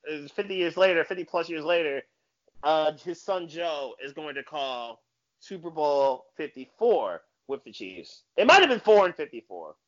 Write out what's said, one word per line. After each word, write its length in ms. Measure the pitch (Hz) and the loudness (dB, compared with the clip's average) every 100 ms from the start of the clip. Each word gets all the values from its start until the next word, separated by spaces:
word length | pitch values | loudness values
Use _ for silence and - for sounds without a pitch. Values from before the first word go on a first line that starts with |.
| 147 | -10
uh, 200 | 151 143 | -12 -10
fifty 200 | - 202 | -8 -6
years 220 | 185 170 165 | -2 -2 2
later, 260 | 190 170 | 2 4
fifty 200 | 151 185 | -2 -6
plus 240 | 170 175 165 | -6 -6 -6
years 160 | 160 | -8
later, 380 | 156 175 156 139 - _ _ _ _ - | -2 -2 0 -6 -10 _ _ _ _ -6
uh, 300 | 147 156 156 151 | 0 0 0 -4
his 160 | 175 165 | -12 -12
son 280 | - 190 170 | -6 -6 -6
Joe 460 | 160 170 147 135 - | -8 -6 -6 -10 -12
is 80 | 135 | -14
going 240 | 139 151 139 | -12 -12 -12
to 80 | |
call 580 | - 151 135 123 117 113 _ _ _ _ | -10 -8 -6 -8 -10 -14 _ _ _ _
Super 300 | - 190 170 | -16 -12 -10
Bowl 560 | 160 151 143 139 131 _ - | -2 0 4 2 0 _ -12
fifty-four 840 | 147 127 131 _ 233 180 104 85 _ _ - | -12 -12 -20 _ 2 2 0 -8 _ _ -10
with 160 | 135 | -10
the 80 | - | -10
Chiefs. 500 | 107 95 92 - - _ - | -14 -14 -14 -20 -20 _ 2
It 100 | 247 | 8
might 140 | 381 | 8
have 80 | 330 | 8
been 100 | 240 | 2
four 240 | - 208 185 | 6 6 6
and 80 | 170 | 0
fifty-four 580 | 143 120 _ 90 78 78 | -12 -12 _ -16 -16 -20